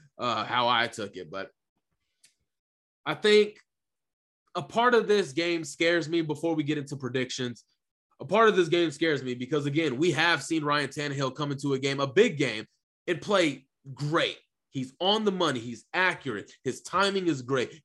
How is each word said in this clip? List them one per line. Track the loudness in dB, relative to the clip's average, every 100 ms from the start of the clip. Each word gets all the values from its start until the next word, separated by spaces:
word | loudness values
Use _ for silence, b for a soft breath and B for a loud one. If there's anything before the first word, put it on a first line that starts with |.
| b -8
uh, | -4 -2 -2
how | 0 2
I | 2 0
took | -4 -10 -10
it. | -12
But | -12 -12 _ _ _ _ _ _ _ _ _ _ _ _ _ _ _ -8
I |
think | -2 4 6 4 -2 _ _ _ _ _ _ _ _ _ -8
a |
part | -4 2 4
of | 4 4
this | 2 2
game | -2 0 -2
scares | -4 0 2 2 2
me | -2
before | -2 -2 -2 0
we |
get | 0 -4
into | -4 -8
predictions. | -6 -4 -4 -4 -6 -8 _ _ _ _ _ _
A | 0
part | 6 6
of | 6
this | 4
game | 2 0
scares | 0 0 0
me | -4
because, | -8 -4 -4 -2
again, | 0 -2 0
we | 0
have | 2 2 2
seen | 0 -2
Ryan | 0 0 -2
Tannehill | -6 -6 -2 -4 -4
come | -6
into | -4 -2
a | -2
game, | -2 -2
a | 0
big | 4 4 2
game, | -2 -4 -10 _ _ _ -6
and | -6
play | 0 2 2 -2 -12 _ -20
great. | -8 -2 0 0 -4 _ _ _ -8
He's | -8 -4
on | 0 2
the | 0
money. | 0 0 -2
He's | -6 -12 -6
accurate. | 0 0 -2 -6 -8 -8 -8 -8
His | -8
timing | -4 0 0 0 -2
is | -2
great. | -2 -2 -2 -6